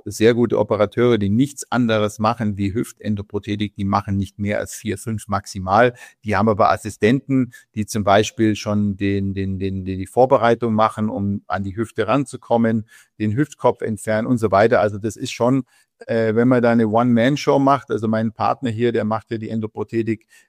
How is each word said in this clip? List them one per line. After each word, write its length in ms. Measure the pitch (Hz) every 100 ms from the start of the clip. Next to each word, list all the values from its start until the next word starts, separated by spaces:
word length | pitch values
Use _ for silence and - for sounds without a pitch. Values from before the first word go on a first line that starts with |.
| -
sehr 300 | 104 110 117
gute 240 | 117 -
Operateure, 580 | 107 104 104 - 120 113
die 120 | 98
nichts 420 | 107 143 - -
anderes 480 | 120 117 110 104 -
machen 360 | 110 120 107 98
wie 180 | 98 110
Hüftendoprothetik, 1000 | 127 - 104 104 98 104 104 101 104 -
die 80 |
machen 320 | 98 101 101 98
nicht 220 | 95 -
mehr 220 | 101 107
als 160 | 101 -
vier, 240 | 107 98
fünf 280 | 113 107 -
maximal. 680 | 98 - 98 92 101 123 123 - _
Die 120 | 107 95
haben 120 | 110
aber 240 | 104 107
Assistenten, 800 | 95 107 - 104 135 - 135 123 - _
die 140 | 110 101
zum 160 | 110
Beispiel 520 | 101 101 107 - 110 101
schon 400 | 107 104 104 92
den, 380 | 98 98 98
den, 240 | 95 95 95
den, 280 | 98 95 92
die 200 | 95 92
Vorbereitung 720 | - 127 131 117 117 120 107
machen, 340 | 110 - 107
um 320 | 104 101 101 -
an 160 | 98
die 120 | 101 92
Hüfte 320 | 110 - 104
ranzukommen, 800 | 135 135 127 - 117 113 113 107 - _ -
den 180 | 107 107
Hüftkopf 460 | 151 - 127 120
entfernen 460 | 120 107 - 110 120
und 100 | 120
so 140 | 107
weiter. 300 | 98 113 117
Also 180 | 104 104
das 160 | 107 -
ist 160 | 127
schon, 320 | - 117 135 - _ _ - -
äh, 300 | 113 113 110
wenn 120 | 123
man 140 | 123
da 100 | 117
eine 160 | 117 110
One-Man-Show 720 | 110 123 117 120 147 - 139
macht, 320 | 139 139 -
also 180 | 120 110
mein 260 | 110 113
Partner 360 | - 107 120 123
hier, 220 | 110 120
der 120 | 117
macht 280 | 107 110 -
ja 80 | 113
die 100 | 110
Endoprothetik, 800 | 113 107 - 107 143 110 107 _ _